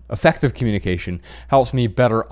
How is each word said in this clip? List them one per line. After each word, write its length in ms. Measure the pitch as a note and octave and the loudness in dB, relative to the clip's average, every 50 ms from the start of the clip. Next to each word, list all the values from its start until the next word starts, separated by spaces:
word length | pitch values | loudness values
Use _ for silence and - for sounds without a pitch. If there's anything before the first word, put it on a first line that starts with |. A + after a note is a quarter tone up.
| - - | -12 -10
effective 440 | - - - D#3+ D#3+ - - C3 - | -10 2 2 2 2 4 0 -2 -2
communication, 640 | - B2 A2+ G#2 G2 - F#2+ F2+ F2 - F#2 F2+ E2+ - - - - - - | 0 -2 -2 -2 -2 -2 -2 -4 -4 -4 -8 -8 -10 -10 -14 -20 -18 -6 2
helps 260 | C#3 C3+ B2 - - | 2 2 2 2 0
me 140 | B2+ A#2+ G#2+ | 0 0 0
better 360 | F#2+ - B2+ A2+ A2 A2+ - - | 2 2 2 2 2 0 -2 -2